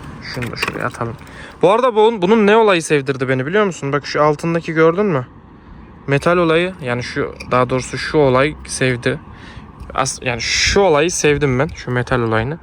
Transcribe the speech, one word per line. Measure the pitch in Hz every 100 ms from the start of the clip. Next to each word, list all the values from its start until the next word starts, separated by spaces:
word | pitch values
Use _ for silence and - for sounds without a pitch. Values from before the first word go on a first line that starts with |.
| - -
Şunu | - - 120
da | -
şuraya | - 104 107
atalım. | - 117 - - - - -
Bu | 170
arada | 220 254 214
bunun, | 214 233
bunun | 175 226 202
ne | 220
olayı | 220 175
sevdirdi | 156 147 135 127 131
beni | 131 131
biliyor | 202 202
musun? | 165 139
Bak | 139 -
şu | 147
altındaki | 151 147 170 165 160
gördün | 160 160 170 208
mü? | 143 123 - - - - - - - -
Metal | 139 170 180
olayı, | 165 160 180 180
yani | 131 120
şu, | 120 143 - - -
daha | 123 123
doğrusu | 131 120 131
şu | - 156
olay | 139 127 139 - -
sevdi. | - 131 120 131 143 - - - - - - -
As-, | - 131 - 127
yani | 117
şu | - - - 202
olayı | 190 147 170
sevdim | - 151 143 143 127
ben, | 160
şu | - -
metal | 123 120 127
olayını. | 113 110 120 165